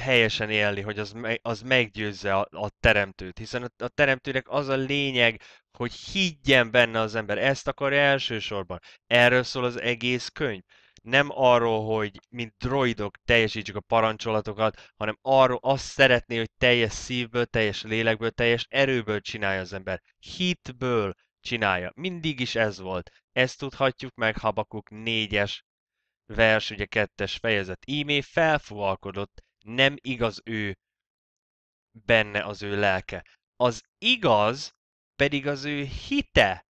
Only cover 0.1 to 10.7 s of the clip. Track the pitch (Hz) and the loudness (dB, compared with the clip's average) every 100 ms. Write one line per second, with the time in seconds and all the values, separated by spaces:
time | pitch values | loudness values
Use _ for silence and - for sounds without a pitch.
0.1 | 127 113 - 107 107 104 101 101 104 104 | 4 4 2 -2 0 0 0 -6 -6 -8
1.1 | 110 117 113 - 110 120 127 117 98 107 | -8 -6 -6 -6 -6 0 0 0 -4 -8
2.1 | 98 101 98 101 85 104 - 117 104 98 | -6 -2 0 -2 -6 -10 0 2 4 2
3.1 | 95 92 - 110 123 123 - 123 - 143 | -4 -14 -12 -10 -8 -8 -8 -8 0 2
4.1 | 131 - 131 - 139 139 135 135 143 139 | 2 -2 -6 -2 -4 -2 -2 -2 -2 0
5.1 | 127 120 110 - - _ - 120 - - | 2 2 2 -10 -20 _ -8 -8 -8 -8
6.1 | 196 185 147 135 135 117 120 117 113 110 | -2 -2 -2 2 4 6 4 4 2 -2
7.1 | 113 107 104 123 139 - 135 139 143 143 | -2 -4 0 0 0 -4 -4 0 2 4
8.1 | 139 - 113 101 104 92 90 - - - | 2 -2 -6 -6 -6 -8 -10 -14 -18 0
9.1 | 120 123 127 123 135 123 120 117 120 120 | 6 6 6 0 -2 -2 -2 -4 -2 0
10.1 | 123 - - 147 98 - | -2 -4 -6 -6 -6 -12